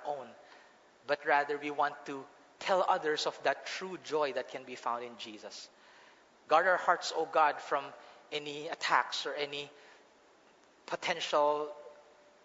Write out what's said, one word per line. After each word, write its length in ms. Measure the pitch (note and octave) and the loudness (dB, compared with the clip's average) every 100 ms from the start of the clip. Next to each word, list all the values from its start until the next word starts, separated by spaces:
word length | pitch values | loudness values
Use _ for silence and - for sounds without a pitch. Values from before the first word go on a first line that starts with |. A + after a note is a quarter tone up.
| D3 | -4
own, 200 | C#3+ A#2 - - - - - _ _ - | -8 -10 -18 -20 -20 -20 -20 _ _ -2
but 180 | C#3+ D#3 | 0 4
rather 320 | C#3+ C#3+ D3 | 2 2 -2
we 140 | D3 | -2
want 220 | C#3+ D3 D3 - | 0 0 -2 -10
to 160 | C#3 C3 - - - | -10 -12 -20 -20 -6
tell 260 | - F#3 - | 2 2 4
others 380 | F3+ D3+ D3+ B2 | 2 0 0 -2
of 100 | - | -2
that 240 | C#3 - - | 0 -2 -4
true 320 | - F#3+ E3+ | -8 -8 -10
joy 280 | - D3+ C#3+ | -4 0 0
that 180 | B2+ - | -2 -6
can 100 | C3+ | -10
be 140 | B2+ B2 | -12 -8
found 260 | A#2+ A#2+ | -4 -4
in 140 | B2 A2 | -6 -12
Jesus. 500 | A2+ G#2+ G#2 - - _ - - - - _ _ - | -14 -12 -14 -14 -18 _ -20 -20 -20 -20 _ _ 4
Guard 220 | D#3 F#3 | 6 6
our 80 | F3 | 4
hearts, 360 | - E3+ - - | 4 2 0 -2
O 100 | D#3+ | 2
God, 280 | D#3+ D3 C#3+ | 6 6 4
from 220 | - C#3+ C3+ - - - - | -2 -2 -2 -12 -20 -20 -10
any 380 | D3+ D3 D3 D#3 | -8 -6 -8 -8
attacks 580 | D3 - C#3+ - - D3+ | -6 2 2 2 -4 -4
or 80 | |
any 340 | C#3+ C#3+ C#3+ C#3+ - - - - _ _ _ _ _ _ _ - | -4 -4 -6 -12 -16 -20 -20 -20 _ _ _ _ _ _ _ -8
potential 840 | F3 - E3 - D#3 D3 D3 D3+ - - - - - - _ | -4 -2 -2 2 4 4 4 -2 -8 -18 -20 -20 -20 -20 _